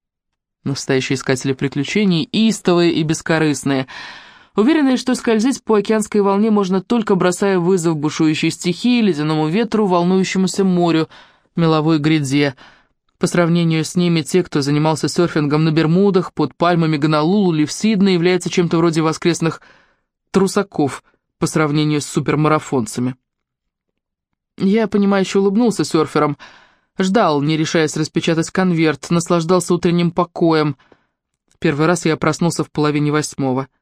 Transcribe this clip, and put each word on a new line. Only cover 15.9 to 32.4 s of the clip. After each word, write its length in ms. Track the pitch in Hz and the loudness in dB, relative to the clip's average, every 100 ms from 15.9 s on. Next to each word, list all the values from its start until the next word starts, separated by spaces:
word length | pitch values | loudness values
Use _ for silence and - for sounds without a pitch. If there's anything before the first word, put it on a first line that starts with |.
| 175 202 190 170 | 2 4 2 -2
под 200 | - 147 - | -4 -4 0
пальмами 420 | 170 170 160 151 | 0 2 0 0
Гонолулу 560 | 156 151 156 208 185 | 0 0 2 2 2
или 100 | 156 | 0
в 80 | 151 | -2
Сиднее, 420 | - 214 208 196 | -2 0 2 2
являются 360 | 175 175 180 170 | 2 2 0 -2
чем-то 260 | - 170 170 | -2 0 2
вроде 240 | 170 160 | 2 2
воскресных 600 | 160 151 170 160 165 - - _ _ _ _ _ _ | -2 -2 -2 0 -4 -6 -18 _ _ _ _ _ _
трусаков 720 | 196 190 202 196 - 139 - _ _ _ - | 0 2 0 -4 -2 -2 -4 _ _ _ -6
по 80 | - | -4
сравнению 560 | 165 151 151 151 147 | 0 0 0 0 -2
с 40 | - | -2
супермарафонцами. 1080 | 170 139 147 151 156 - 135 107 - 127 127 _ _ _ _ _ _ _ _ _ _ _ _ _ - | -4 -2 0 2 0 -2 -4 -4 -4 -6 -8 _ _ _ _ _ _ _ _ _ _ _ _ _ -4
Я, 300 | 190 220 214 | 0 2 0
понимающе 500 | 208 196 196 185 196 | 0 2 0 0 0
улыбнулся 460 | 196 196 247 - | 2 2 0 0
серферам, 520 | 151 160 147 151 147 143 - - _ _ _ - | -2 0 0 0 0 -2 -12 -20 _ _ _ -4
ждал, 420 | 190 220 180 147 | 0 2 2 2
не 160 | 147 156 | 0 0
решаясь 400 | 156 170 156 156 | 0 0 0 -2
распечатать 540 | 151 170 170 165 165 | -4 -2 -2 -2 -2
конверт, 580 | - 185 165 160 143 - | 0 0 2 0 -2 -2
наслаждался 640 | 170 - 175 160 185 175 | -2 0 0 2 0 0
утренним 380 | 175 175 175 175 | 0 0 0 0
покоем. 680 | 180 170 - 165 160 151 - _ _ _ _ _ _ _ _ | 0 -4 0 2 2 0 -4 _ _ _ _ _ _ _ _
Первый 260 | 165 143 160 | -4 0 0
раз 180 | 175 | 0
я 140 | 165 151 | -2 0
проснулся 440 | 156 - | -2 0